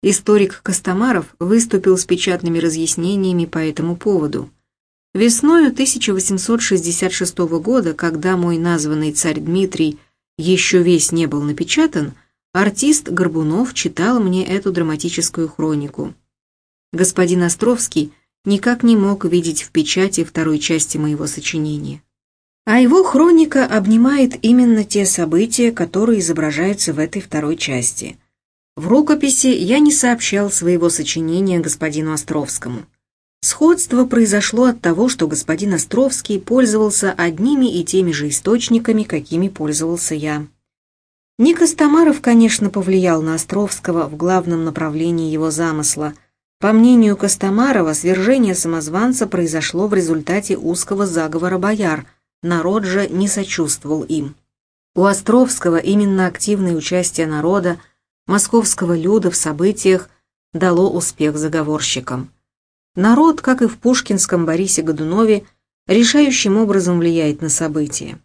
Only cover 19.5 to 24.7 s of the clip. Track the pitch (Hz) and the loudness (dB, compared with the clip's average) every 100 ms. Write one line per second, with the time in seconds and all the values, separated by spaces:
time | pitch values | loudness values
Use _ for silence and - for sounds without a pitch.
19.5 | 151 - 160 151 - 190 196 165 - 160 | -6 -4 -2 -2 0 0 0 -4 -4 -2
20.5 | 151 151 160 - 151 151 151 156 - 147 | -2 0 -2 -2 -4 -4 -4 -6 -8 -6
21.5 | 160 151 147 143 147 _ _ _ _ _ | -4 -4 -6 -8 -12 _ _ _ _ _
22.5 | _ - 233 247 339 381 269 330 339 311 | _ 0 4 6 4 4 4 6 6 6
23.5 | 277 262 220 196 226 240 285 254 - 220 | 2 0 0 4 4 4 4 2 2 4
24.5 | 247 247 | 6 6